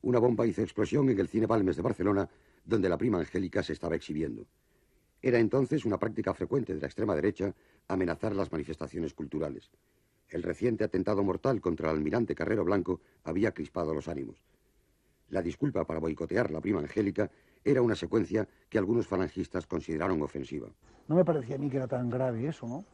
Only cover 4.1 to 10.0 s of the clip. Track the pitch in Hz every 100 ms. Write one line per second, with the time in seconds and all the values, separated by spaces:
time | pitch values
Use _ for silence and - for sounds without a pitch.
4.1 | 76 78 55 - _ _ _ _ _ _
5.1 | _ 131 120 110 131 127 151 117 95 110
6.1 | 107 95 92 92 85 - 80 71 - 107
7.1 | 80 92 - 98 - _ _ _ 92 90
8.1 | 80 107 101 92 80 73 78 78 87 78
9.1 | - 76 78 76 60 - _ _ _